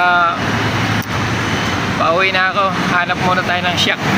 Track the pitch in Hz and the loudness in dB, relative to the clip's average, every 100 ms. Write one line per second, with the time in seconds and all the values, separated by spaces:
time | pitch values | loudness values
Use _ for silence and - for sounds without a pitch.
0 | 180 175 170 170 - - - - - - | 4 4 2 0 -2 -2 -2 -2 -2 -2
1 | - - - - - - - - - - | -2 -4 -2 -2 -2 -2 -2 -2 -4 0
2 | 147 170 190 190 185 185 196 180 185 180 | 0 2 2 2 0 2 0 0 0 0
3 | 175 180 180 180 180 180 180 170 - 190 | 0 0 0 0 0 0 0 0 0 0
4 | 185 | 0